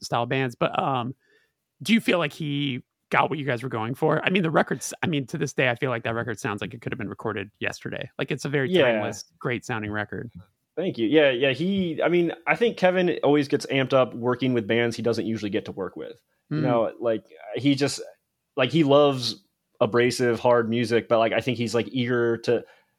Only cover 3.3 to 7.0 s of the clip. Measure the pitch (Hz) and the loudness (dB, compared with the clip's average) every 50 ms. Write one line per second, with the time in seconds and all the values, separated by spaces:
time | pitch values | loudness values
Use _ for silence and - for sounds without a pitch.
3.3 | 151 160 135 143 123 113 127 131 123 113 110 113 139 - 160 151 156 156 - - | 0 -4 -4 -4 -4 -4 -4 -4 -4 -4 -4 -4 -2 0 2 2 2 2 0 0
4.3 | 185 208 165 160 151 - 208 - 165 131 - - - - - 185 156 143 123 - | 0 2 2 2 2 2 2 0 -2 -8 -8 -10 -8 -4 -4 -2 -2 -2 -4 -4
5.3 | - 160 160 139 - - 135 127 120 - 143 131 120 117 - 117 113 117 113 117 | -6 -6 -6 -4 -2 0 0 0 0 0 -2 -4 -4 -4 -4 -4 -4 -4 -4 -6
6.3 | 110 - - 117 104 104 107 92 - 117 - - - 110 | -6 -6 -4 -6 -4 -4 -6 -8 -10 -10 -10 -10 -8 -8